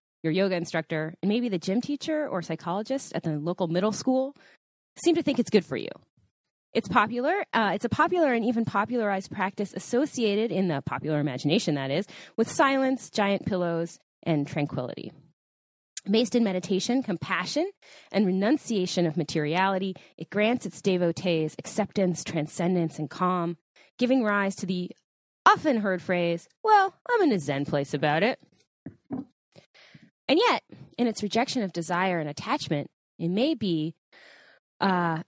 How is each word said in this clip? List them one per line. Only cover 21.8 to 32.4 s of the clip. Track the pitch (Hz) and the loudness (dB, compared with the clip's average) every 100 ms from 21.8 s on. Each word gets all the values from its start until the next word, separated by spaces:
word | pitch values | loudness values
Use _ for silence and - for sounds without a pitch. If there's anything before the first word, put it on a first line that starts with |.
| 196 - 190 160 | -2 0 0 0
transcendence, | - 160 147 - 175 180 160 - | -4 -4 -2 0 0 2 0 -4
and | 151 | -8
calm, | - 180 180 170 170 _ _ _ - | -2 0 0 -2 -6 _ _ _ -2
giving | 247 262 | 2 2
rise | 214 202 196 196 | 2 2 0 -2
to | 180 | -4
the | 180 180 - _ _ _ _ - | -4 -6 -10 _ _ _ _ 4
often | 415 311 240 | 4 4 2
heard | 202 185 | 2 0
phrase, | - 180 170 170 - _ | 0 0 2 0 -6 _
"Well, | 440 427 381 - - | 4 6 4 -2 0
I'm | 480 | 2
in | 339 | 4
a | 240 | 2
Zen | 143 139 143 | 0 -2 0
place | 147 143 | -2 -2
about | 143 151 151 | 0 0 2
it." | 208 - _ _ _ _ - - - - - _ _ - - _ - - - _ - | 2 0 _ _ _ _ -20 -20 -12 -10 -10 _ _ -20 -20 _ -20 -20 -20 _ 0
And | 302 480 | 4 4
yet, | - - - - - | 2 -2 -18 -12 -2
in | 240 | -2
its | 214 | -2
rejection | 208 226 262 262 | -2 0 0 0
of | 196 | -2
desire | 175 165 175 190 175 | -4 -2 0 0 0
and | 151 | -2
attachment, | 143 | -6